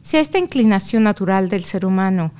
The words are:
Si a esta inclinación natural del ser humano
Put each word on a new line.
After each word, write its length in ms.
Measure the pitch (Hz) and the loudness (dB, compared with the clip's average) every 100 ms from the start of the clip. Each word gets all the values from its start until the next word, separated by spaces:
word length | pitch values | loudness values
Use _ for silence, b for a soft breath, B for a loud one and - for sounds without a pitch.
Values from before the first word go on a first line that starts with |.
Si 160 | - 311 | 0 0
a 40 | |
esta 160 | 302 381 | 0 -2
inclinación 640 | 359 269 220 196 - 226 | -2 2 2 2 0 2
natural 460 | 214 202 190 190 185 | 2 0 0 0 0
del 160 | 196 180 | -2 -4
ser 200 | 196 190 | -4 -2
humano 460 | 190 190 185 160 B | 0 0 0 -2 B